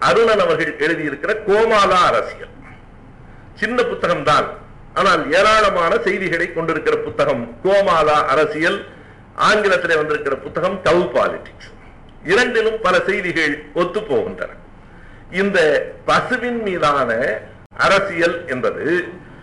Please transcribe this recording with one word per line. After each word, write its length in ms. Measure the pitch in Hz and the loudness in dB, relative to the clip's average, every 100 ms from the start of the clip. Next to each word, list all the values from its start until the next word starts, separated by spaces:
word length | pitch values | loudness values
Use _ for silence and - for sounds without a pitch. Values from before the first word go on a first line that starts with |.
அருணன் 420 | 143 190 226 214 | 0 4 4 4
அவர்கள் 280 | 175 156 160 - | 2 0 -2 -2
எழுதியிருக்கிற 560 | 151 160 151 135 170 214 | -2 -2 -4 -6 -4 -4
கோமாலா 600 | - 208 226 220 196 185 | 0 2 4 4 4 4
அரசியல். 520 | 160 117 98 - - - - - - - - - - - - - | 4 2 -2 -8 -16 -20 -20 -20 -20 -20 -20 -20 -20 -20 -20 -8
சின்ன 220 | 214 247 | -4 -2
புத்தகம்தான், 640 | 233 196 175 165 143 139 113 - - - - | -2 -2 -2 -2 0 0 0 -8 -18 -20 -10
ஆனால் 300 | - 190 170 135 | -2 0 0 2
ஏராளமான 600 | 170 208 220 202 190 170 220 | 2 4 4 4 2 0 0
செய்திகளை 460 | 196 202 185 165 175 | 0 -2 -2 -2 -4
கொண்டிருக்கிற 460 | 165 160 156 151 151 | -4 -4 -2 -2 -2
புத்தகம் 460 | 143 - 143 127 120 - | -2 -2 0 -2 -6 -4
கோமாலா 600 | 185 196 196 165 151 151 131 | 2 4 4 2 4 2 2
அரசியல். 520 | 139 147 151 170 202 - - - - - - | 2 0 0 -2 -2 -8 -18 -20 -20 -16 -2
ஆங்கிலத்திலே 560 | 165 214 196 180 170 160 | 0 2 2 0 2 0
வந்திருக்கிற 400 | 151 151 147 131 | 0 -2 -4 -6
புத்தகம் 400 | 147 170 180 196 | -6 -4 -4 -2
கவு 240 | 156 175 175 | 2 2 2
பாலிடிக்ஸ். 600 | 131 98 - - - - - - - - - | 0 0 -2 -12 -20 -20 -20 -20 -20 -20 -12
இரண்டிலும் 560 | 147 202 247 233 214 214 | 0 0 2 0 0 0
பல 140 | 180 180 | 0 2
செய்திகள் 540 | 170 202 180 160 151 143 - | 2 -2 -2 -2 -2 -4 -6
ஒத்து 260 | 165 175 214 | -4 -2 -4
போகின்றன. 500 | - 123 92 - - - - - - - - - - | -2 -2 -2 -6 -10 -12 -20 -20 -20 -20 -20 -20 -8
இந்த 260 | 180 202 185 156 139 - - | -4 0 4 4 2 0 -6
பசுவின் 580 | - 156 - 247 240 240 | -2 0 0 -2 -2 -4
மீதான 500 | 208 175 151 143 123 113 143 220 - - - - | -4 0 0 2 0 0 -2 -4 -10 -20 -14 0
அரசியல் 580 | 147 190 - 170 170 170 - | 2 2 2 0 0 0 -6
என்பது 380 | 127 113 - 120 175 - - - - | -4 -2 -2 -2 -2 -4 -12 -20 -20